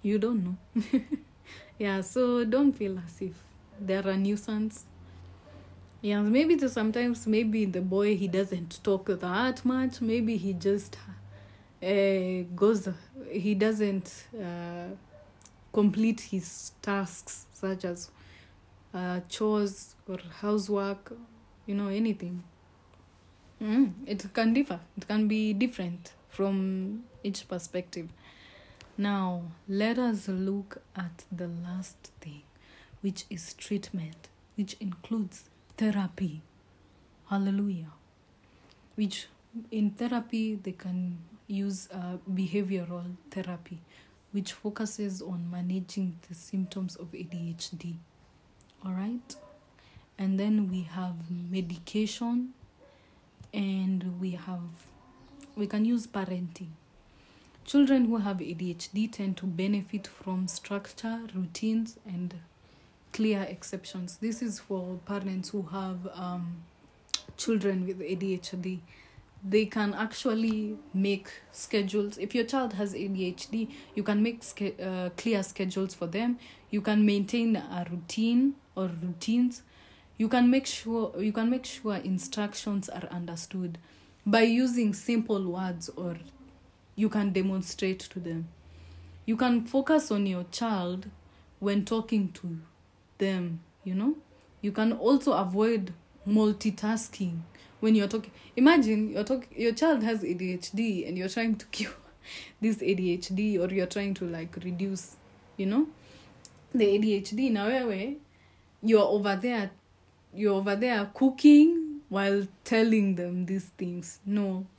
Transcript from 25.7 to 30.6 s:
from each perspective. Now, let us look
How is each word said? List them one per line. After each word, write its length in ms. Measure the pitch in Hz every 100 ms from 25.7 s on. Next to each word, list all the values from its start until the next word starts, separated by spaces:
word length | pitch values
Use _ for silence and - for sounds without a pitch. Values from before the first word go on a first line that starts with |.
| - 180 175 - - -
from 760 | - 196 196 190 190 190 214 240 -
each 240 | 202 196 -
perspective. 640 | 180 - 180 180 - 170 - - - - - - - - -
Now, 480 | 202 202 190 180 170 165 -
let 320 | 196 214 233
us 300 | 247 208 190
look 540 | 185 190 202